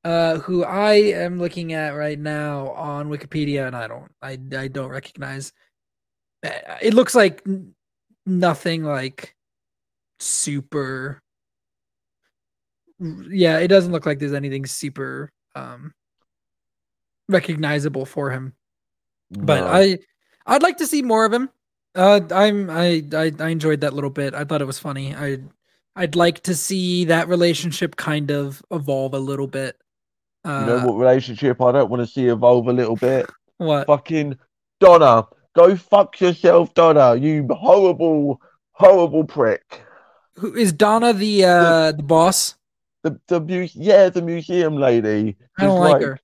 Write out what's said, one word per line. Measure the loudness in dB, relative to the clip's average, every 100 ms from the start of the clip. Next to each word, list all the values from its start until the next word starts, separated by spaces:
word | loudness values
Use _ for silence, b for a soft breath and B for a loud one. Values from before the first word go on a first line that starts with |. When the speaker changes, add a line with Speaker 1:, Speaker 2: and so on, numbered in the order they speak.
| -2
Speaker 1:
uh, | -2 0 -4
who | -4 -4
I | -4 -2 4
am | 4 4 -2 -6 -6
looking | -6 -8 -8
at | -6 -8
right | -6 -8 -6
now | -8 -8 -8 -8 -10
on | -12 -10 -10 -10
Wikipedia, | -12 -10 -8 -4 -4 -6
and | -10
I | -12
don't, | -14 -20 _
I, | -18 -16 -12 -10
I | -10
don't | -10 -12
recognize. | -14 -16 -18 -14 -14 -16 _ _ _ _ _ _ _ _ _
Uh, | -14 -12 -16 -4
it | 2 2
looks | 2
like | 2 2 0 -10
n-, | -10 -12 _ _ _ _ _ -4
nothing, | 0 0 -2 -6 -6 -6
like, | -8 -8 -14 -20 _ _ _ _ _ _ _ _ _
super. | -8 -6 -6 -8 -8 -8 -8 -10 -12 -16 _ _ _ _ _ _ _ _ _ _ _ _ _ _ _ _ _ _
Yeah, | -14 -14 -10 0 0 2
it | 4
doesn't | 4 4
look | -4 -6
like | -6
there's | -6
anything | -8 -8 -10 -10
super, | -12 -12 -12 -14 -14 -16 _ _ -18
um, | -18 -20 -20 _ _ _ _ _ _ _ _ _ _ _ _ _ -2
recognizable | -2 -2 -6 -4 -4 -6 -8 -10
for | -8 -8
him. | -8 -12 _ _ _ _ _ _ _ _
But | -8 -2 -2
Speaker 2:
No. | 2
Speaker 1:
I, | 2 2 0 _ _ _ _ -2
I'd | 2
like | 2 -2
to | -4
see | -4
more | 0 0 0
of |
him. | -2 -6 _ _ _ _ 2
Uh, | 4 4 2
I'm, | 0 2 0 -4
I, | -2 0 0 -4
I, | -4 -4 -4
I | -6
enjoyed | -4 -2 -2
that | -4
little | -6 -8
bit. | -6 -8
I | -8 -6
thought | -6
it | -6
was | -10
funny. | -12 -10 -12 -10
I, | -10 -10 -14 _ _ _ _ -8
I'd | -4 0
like | 0 0
to | -6 -6
see | -4 -4 -2 -2 0
that | 0 0
relationship | 0 0 0 -6 -6 -8 -6
kind | -6 -4 -4
of | -6 -6 -12 _
evolve | -8 -4 -4 -4
a | -6
little | -8 -8 -8
bit. | -8 -10 -14 _ _ _ _ _ _ -10
Speaker 2:
You |
know | -6 -2 0
Speaker 1:
Uh, | 0
Speaker 2:
what | 2
relationship | 2 2 0 -4 -4 0
I | 2
don't | 2 0
wanna | -2 -6
see | -2 -2
evolve | 2 4 4 2
a |
little | -2 -2 -2
bit? | -2 -2 -4 _ _ _
Speaker 1:
What? | -4 -2 0
Speaker 2:
Fucking | 0 0 -4 -4 -8 _ _ _ _
Donna. | 8 10 8 6 2 _ _ 6
Go | 6 6
fuck | _ 2 2 0
yourself, | -2 2 4 4 4
Donna. | 4 4 6 6 4
You | 0 0 -2
horrible, | -2 4 4 4 2 0 0 -2 -6 _ _ _
horrible | _ 6 6 4 0 -2
prick. | 0 0 0 _ -20 b b b b b -10
Speaker 1:
Who | -8 -2
is | -2
Donna | 2 2 2 2
the, | 0 0 2 4
uh, | 6 4 4 0
Speaker 2:
The | -2
Speaker 1:
the |
boss? | 0 4 4 2 -6 _ _ _ _ _
Speaker 2:
The, | -8 -8 _
the | -4
mu-, | -2 -6 -6
yeah, | -6 4 6 6
the | 2
museum | -6 -8 -4 -2 0 0
lady. | 2 2 0 -2 -4 -8 _ 0
Speaker 1:
I |
don't | 2 4
Speaker 2:
She's |
Speaker 1:
like | 4
Speaker 2:
like, | 2
Speaker 1:
her. | 0 -8